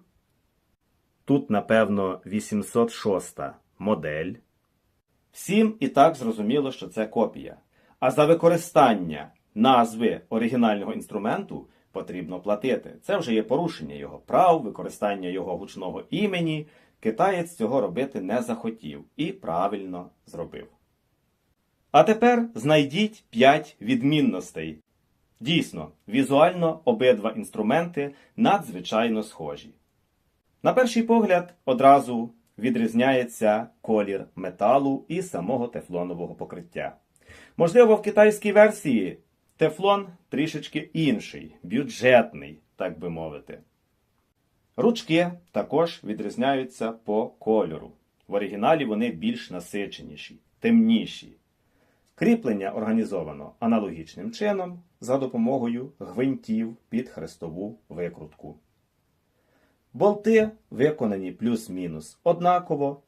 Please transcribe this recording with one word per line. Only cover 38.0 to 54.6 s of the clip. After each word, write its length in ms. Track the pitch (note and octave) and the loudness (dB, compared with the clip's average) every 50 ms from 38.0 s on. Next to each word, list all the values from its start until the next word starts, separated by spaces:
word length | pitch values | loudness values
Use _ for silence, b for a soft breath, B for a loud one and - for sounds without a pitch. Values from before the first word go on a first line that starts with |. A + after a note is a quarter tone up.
китайській 500 | - G#3 G3+ G#3 G#3+ G#3+ G#3 - - G#3 | 2 0 4 6 6 6 6 2 -2 4
версії 680 | F#3+ G#3 G#3+ G#3+ G#3+ - - D3+ A#2+ G#2+ F#2+ E2+ E2+ - _ _ _ _ _ _ _ | 8 8 8 8 6 0 -2 0 0 0 0 -2 -8 -12 _ _ _ _ _ _ _
тефлон 500 | _ D#3+ D3+ D#3 - F#3 G3+ G3+ G3+ G3 F3+ - _ _ _ | _ 0 0 0 0 2 2 2 2 0 -8 -16 _ _ _
трішечки 600 | - C3 D3+ D#3 - D3 - - - D3+ D3+ - - | -4 -4 -4 -2 -4 -10 -12 -8 -8 -8 -10 -6 -4
інший, 600 | E3 D#3+ C#3 A2+ F#2+ - - - C#2+ D#2 D#2 - _ - | 0 0 0 0 0 -4 -12 -16 -16 -18 -18 -20 _ -12
бюджетний, 960 | E2+ G2+ C3+ C#3+ A#2+ - - B2 B2+ B2+ A#2+ - - - C#2+ C#2 D2 D#2 - _ _ _ | -6 -4 -4 -4 -4 -6 0 4 6 6 6 6 2 -8 -16 -16 -16 -18 -20 _ _ _
так 240 | _ G2 F2+ E2 E2 | _ -6 -6 -6 -8
би 100 | F2+ F2 | -8 -8
мовити. 500 | E2 E2 E2 D#2 D2 C#2+ - - - B1+ _ _ _ _ _ _ _ _ _ _ _ _ _ _ _ _ _ _ _ _ _ _ _ | -6 -6 -8 -10 -10 -14 -16 -18 -20 -20 _ _ _ _ _ _ _ _ _ _ _ _ _ _ _ _ _ _ _ _ _ _ _
Ручки 540 | - F3 A#3 A#3 - - - D#3+ E3+ F3 F3 F3 - _ _ | 0 2 2 2 0 -2 0 0 2 2 0 -4 -12 _ _
також 520 | - G#2+ - - C3+ D#3 E3 E3+ - - - | -6 -6 -4 -2 0 0 0 0 -4 -12 -10
відрізняються 880 | G2+ G#2+ - G2 G2+ F#2 A2+ B2 C3+ C#3 C3+ C3 - - - A2+ A2+ | -10 -8 -8 -8 -8 -4 -2 -2 0 0 -2 -4 -8 -8 -8 -8 -8
по 360 | A2+ - _ - G#2 A2 A#2+ | -8 -10 _ -2 -2 -2 -2
кольору. 640 | B2+ - _ - A2 A2 G#2+ F#2 E2 D#2 D2+ - C2+ - _ _ _ _ _ _ | -4 -10 _ -2 0 0 0 0 -2 -6 -12 -14 -18 -20 _ _ _ _ _ _
В 60 | - F#2+ | -4 -4
оригіналі 520 | G2+ G#2 F#2 G2+ G2+ G#2+ C#3 E3 D#3 C#3 | -4 -4 -4 -6 -2 2 2 2 2 0
вони 260 | A2 G#2 G#2 A#2 A#2+ | -4 -2 -2 -2 -4
більш 400 | F2 D#2+ F#2+ A2+ A#2 - - - | -4 -4 -4 -4 -4 -6 -10 -12
насиченіші, 880 | F#2 F2+ E2+ - - G2+ G2+ F#2+ - - - D2 D2 - - - - - _ _ _ _ | -12 -14 -12 -10 -8 -8 -8 -8 -12 -16 -18 -18 -18 -18 -20 -20 -20 -20 _ _ _ _
темніші. 800 | - A#2 A#2 A#2 A2 A2+ A2+ G#2+ F2 - - - - - - _ _ _ _ _ _ _ _ _ _ _ _ _ _ _ _ | 0 4 4 6 6 4 2 2 0 -4 -12 -16 -18 -20 -20 _ _ _ _ _ _ _ _ _ _ _ _ _ _ _ _
Кріплення 560 | - - A3 A#3 A3+ - B2 G#2 G2 F#2+ F#2+ | -2 2 2 2 2 0 -4 -4 -4 -6 -6
організовано 840 | - A2 G#2+ A2 A2+ A2+ G#2+ F2+ G2 F2+ D#2 D#2 D2 C#2+ D2 - - _ | -6 -6 -2 0 0 0 0 -2 -4 -6 -6 -8 -12 -14 -16 -18 -12 _
аналогічним 720 | A#2+ A2+ A#2 A2 G#2 F#2+ E2 D#2+ - - - - F#2 A3+ | 0 0 2 2 0 -4 -8 -10 -14 -16 -14 -12 -12 -12
чином 480 | A#3 - G#3 G#3 G3+ F#3+ | -8 -4 -4 -2 -2 -4